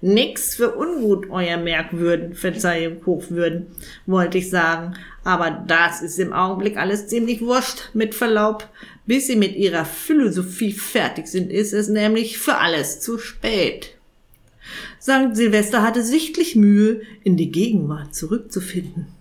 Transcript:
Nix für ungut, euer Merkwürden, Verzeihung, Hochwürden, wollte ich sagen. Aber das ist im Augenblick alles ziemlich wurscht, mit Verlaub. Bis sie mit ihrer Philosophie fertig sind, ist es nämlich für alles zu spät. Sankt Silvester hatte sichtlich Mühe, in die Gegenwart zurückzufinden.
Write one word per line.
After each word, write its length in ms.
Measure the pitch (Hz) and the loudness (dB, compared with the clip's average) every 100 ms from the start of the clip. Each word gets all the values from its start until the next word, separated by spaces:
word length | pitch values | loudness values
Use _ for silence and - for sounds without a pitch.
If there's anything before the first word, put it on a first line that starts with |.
Nix 540 | 180 208 294 - - - | 4 4 2 -2 -6 -2
für 180 | 233 - | -2 0
ungut, 540 | 320 339 220 190 190 | -4 -2 2 2 0
euer 260 | 185 175 170 | -4 -2 -2
Merkwürden, 760 | 170 160 160 170 170 170 170 | -2 -2 -2 -2 0 0 -2
Verzeihung, 720 | - 190 170 180 170 165 165 | -6 -6 -2 -2 0 -2 -4
Hochwürden, 640 | - 170 - 170 170 170 175 - - - - | -2 -2 -2 -2 0 -2 -8 -14 -18 -16 0
wollte 320 | 185 175 185 | 2 2 0
ich 120 | 180 | 0
sagen. 440 | 185 165 165 170 180 - - | 0 2 0 -4 -10 -14 -12
Aber 400 | - 180 165 156 - | -2 0 0 -4 0
das 360 | 165 170 165 | 4 4 0
ist 160 | 165 180 | -8 -4
im 140 | 190 | -2
Augenblick 440 | - 185 190 202 208 | 0 -2 0 -2 -2
alles 300 | 175 208 202 | -2 -2 -2
ziemlich 340 | 233 226 233 | -2 0 -2
wurscht, 500 | 233 254 254 - - | 0 0 0 -8 -6
mit 200 | 214 220 | -2 -2
Verlaub. 540 | - 240 214 214 214 - - - - - | 0 2 4 2 0 -8 -18 -20 -18 0
Bis 200 | 254 269 | 0 2
sie 100 | 233 | 2
mit 200 | 196 196 | 2 2
ihrer 280 | 190 170 | 0 2
Philosophie 880 | 156 - - 302 240 180 180 - 220 | -4 -6 2 4 4 2 -4 -2 -4
fertig 540 | - - 240 240 - 160 | -2 -2 0 0 -4 -6
sind, 240 | 185 185 | -4 -2
ist 220 | 196 208 | -2 0
es 160 | 208 208 | 0 0
nämlich 500 | 214 208 220 226 - | 2 2 2 0 -4
für 200 | - - | 0 2
alles 420 | 170 165 135 - | 2 0 -2 -6
zu 180 | - 233 | -6 -8
spät. 800 | - - 226 214 147 - - - _ _ _ - _ _ - - - - | -8 -8 -4 0 0 -2 -14 -20 _ _ _ -20 _ _ -18 -16 -16 -12
Sankt 380 | - 269 262 214 | 0 4 4 4
Silvester 460 | 233 208 208 240 | 4 4 4 2
hatte 200 | 220 233 | 2 2
sichtlich 520 | 226 285 320 - 330 | 2 0 0 -2 2
Mühe, 480 | 226 208 202 214 226 - - | 6 6 8 4 2 -6 -6
in 120 | - 170 | 0 2
die 140 | 160 | 2
Gegenwart 640 | 156 226 208 147 151 143 | 0 2 2 0 -6 -10
zurückzufinden. 920 | - 160 220 - - 180 180 - - - - | -10 -4 -4 -4 -8 -6 -8 -8 -10 -12 -16